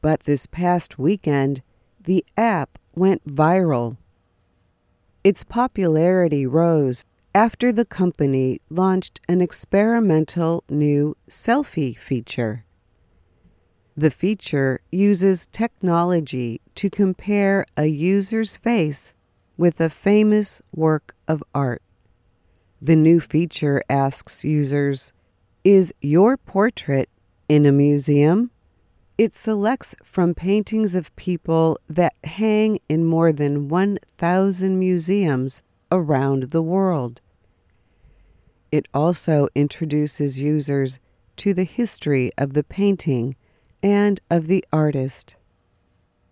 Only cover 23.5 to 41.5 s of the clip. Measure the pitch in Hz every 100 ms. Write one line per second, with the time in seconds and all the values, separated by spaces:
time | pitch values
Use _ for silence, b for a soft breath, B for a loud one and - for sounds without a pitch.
23.5 | - 147 139 - 139 135 - - - -
24.5 | 151 143 143 143 135 - _ _ _ _
25.5 | _ 190 196 180 - 143 156 208 269 -
26.5 | 190 180 - - 139 - _ _ _ _
27.5 | 151 143 139 143 147 139 143 147 190 240
28.5 | _ _ _ _ _ _ - 226 - -
29.5 | 214 202 262 - - _ - 170 165 180
30.5 | 208 202 220 214 180 160 - - 170 -
31.5 | 160 160 156 _ 156 170 _ - - 220
32.5 | 214 220 214 _ 156 165 165 165 151 147
33.5 | 143 143 170 196 202 _ _ 170 180 196
34.5 | 185 190 185 185 180 165 202 180 131 131
35.5 | - _ _ _ 185 156 139 139 135 131
36.5 | 165 160 185 190 165 123 120 _ _ _
37.5 | _ _ _ _ _ - _ _ _ _
38.5 | _ _ 151 - 143 160 180 - 151 143
39.5 | - 147 - 160 147 151 - 143 131 143
40.5 | 151 143 143 135 131 _ _ _ - 202